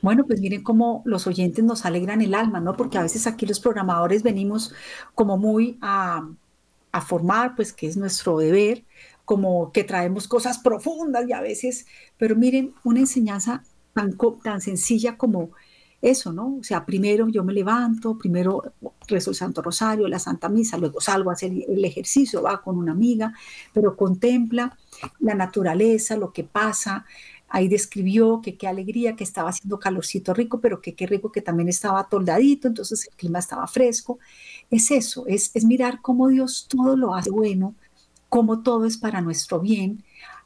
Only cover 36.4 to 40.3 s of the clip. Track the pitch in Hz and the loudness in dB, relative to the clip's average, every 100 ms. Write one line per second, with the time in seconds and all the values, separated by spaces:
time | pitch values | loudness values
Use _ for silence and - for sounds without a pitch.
36.4 | 254 - - 262 254 269 247 185 196 196 | 2 -4 -4 0 2 2 2 -2 -2 0
37.4 | 214 190 190 220 _ _ _ _ _ 240 | 0 0 -2 -6 _ _ _ _ _ 2
38.4 | 220 220 240 233 226 226 214 196 170 160 | 2 2 0 2 0 -2 -4 -4 -4 -4
39.4 | - 175 190 214 190 214 - - - | -2 -2 0 0 -2 -6 -14 -20 -20